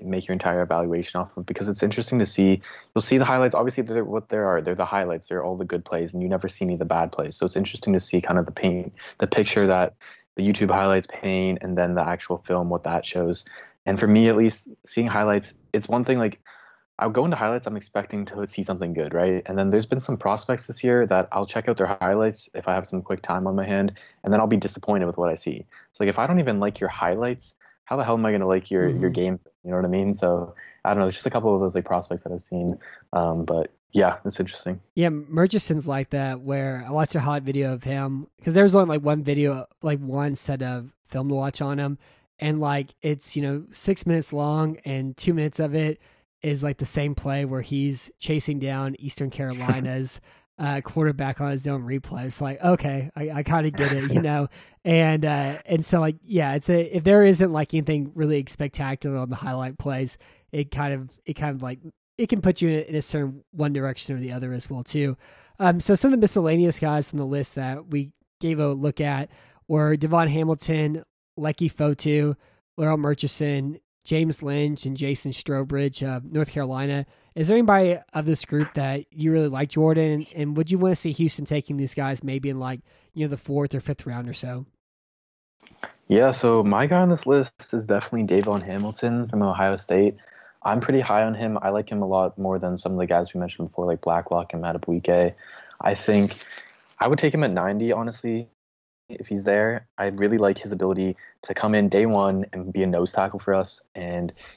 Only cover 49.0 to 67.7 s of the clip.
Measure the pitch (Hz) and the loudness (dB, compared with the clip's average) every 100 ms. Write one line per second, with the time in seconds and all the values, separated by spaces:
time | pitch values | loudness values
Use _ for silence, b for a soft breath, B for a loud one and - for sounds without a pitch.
49 | 139 - 135 - 135 123 127 127 131 131 | -10 -6 -6 -6 -6 -4 -2 -2 -2 -4
50 | 131 - - b b - 147 139 - - | -6 -10 -18 b b -8 -4 -4 -4 0
51 | 156 143 135 131 143 135 143 139 120 135 | 0 0 -4 -4 -4 -4 -4 -6 -4 -6
52 | - 127 127 - 143 139 175 180 147 139 | -6 -10 -8 -6 -6 0 2 4 2 -4
53 | 135 - 151 147 143 165 156 143 139 135 | -6 -6 -6 -4 0 2 2 0 0 0
54 | 139 127 156 147 143 B B B 175 165 | 2 2 2 0 -2 B B B 2 4
55 | 160 156 151 143 139 143 - 165 156 175 | 6 4 2 0 -2 -4 -2 0 2 2
56 | 156 156 - 185 143 143 - 175 170 185 | 2 -2 -2 0 0 0 2 2 2 2
57 | 160 202 196 180 185 156 147 160 147 151 | 8 10 10 8 4 2 0 -2 0 0
58 | 139 160 151 147 135 - 147 - 135 135 | -2 -2 0 0 -2 -6 -6 -4 -6 -4
59 | 147 135 127 117 - 127 131 135 143 131 | -4 -4 -4 -6 -6 -6 -6 -6 -6 -4
60 | 131 - b b b 156 143 143 147 139 | -4 -8 b b b -6 -4 -4 -4 -4
61 | 131 _ - 156 147 139 127 131 165 - | -8 _ -10 -6 -4 -4 -8 -10 -14 -20
62 | _ - 233 220 185 180 170 156 156 151 | _ -4 0 2 2 2 2 0 -2 -6
63 | - 147 139 135 - 170 147 143 135 127 | -4 -4 -4 -6 -10 -4 -2 -2 -4 -6
64 | - 135 127 123 127 123 - 131 123 151 | -6 -6 -6 -8 -8 -8 -8 -10 -6 -2
65 | 143 131 b b b b 190 175 - 196 | -2 -4 b b b b 2 4 4 4
66 | 269 262 208 202 160 165 175 160 156 147 | 4 6 4 4 2 4 4 2 0 0
67 | 143 151 135 143 135 - 131 | -2 -4 -4 -4 -4 -6 -6